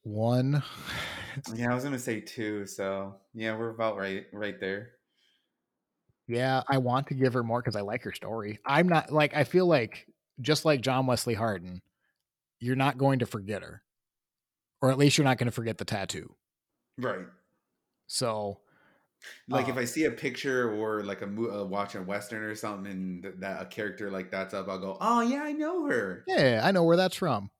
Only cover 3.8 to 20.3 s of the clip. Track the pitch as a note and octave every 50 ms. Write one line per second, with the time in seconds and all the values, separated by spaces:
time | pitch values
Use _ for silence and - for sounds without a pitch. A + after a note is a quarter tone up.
3.8 | A2+ A2 G#2 G2+ G2 G2 F#2+ G2+ - - - G#2 G#2+ G2+ F#2+ - G2+ F#2+ G2 G2+
4.8 | A#2 - _ _ _ _ _ _ _ _ _ _ _ _ _ _ _ _ _ _
5.8 | _ _ _ _ _ _ _ _ _ - A#2 A#2+ B2+ C3 C3 C3 - - C#3 C3+
6.8 | B2+ A#2+ B2 C3 C#3+ - C#3+ C3 C3 B2+ A#2 B2+ A#2 A2+ A2+ B2 B2 A#2+ G#2 G#2
7.8 | G2 G2+ A2+ B2 - G#2 - - - G#2 A2 A2+ G#2 G#2 G#2 - - B2+ C#3 D#3
8.8 | F3 F3+ E3+ D#3 - - D3 D3+ D3+ C#3+ - D3+ C#3 - - F3+ F#3 F3 D#3+ C3+
9.8 | A2+ G#2+ - - - _ _ _ _ _ _ - A#2+ C3+ D3+ D3 - D#3+ D3+ C3
10.8 | G#2 C3 B2+ C3 C3 B2+ B2 A2 - B2 A2+ G2+ A#2 A2+ G2+ F2+ E2+ F#2 F2+ F#2
11.8 | _ _ _ _ _ _ _ _ _ _ _ _ _ _ _ _ A#2 A#2+ C3 C3
12.8 | C3+ C#3+ A#2+ B2+ C#3 C#3 C3+ B2+ A#2 - - G#2+ F#2+ G2 G#2+ F#2+ F2+ - - -
13.8 | _ _ _ _ _ _ _ _ _ _ _ _ _ _ _ _ _ _ _ _
14.8 | - C3 C3 C3+ D3 C#3+ - - D3 C3+ B2+ - B2+ A#2+ - - A#2 A2+ G#2+ -
15.8 | G2 - A#2 G2+ F#2+ F2 - D#2+ - - - _ _ _ _ _ _ _ _ _
16.8 | _ _ _ - B2 A#2+ G2 F#2 F#2 - - _ _ _ _ _ _ _ _ _
17.8 | _ _ _ _ _ - - - C3 A#2 A2 G#2+ G#2 G2+ G2+ - _ _ _ _
18.8 | _ _ _ _ _ _ _ _ - - - - _ - B2+ C3 B2 C3+ A#2+ B2+
19.8 | A#2+ B2 - D#3 D#3 C#3+ A#2+ - D#3+ C#3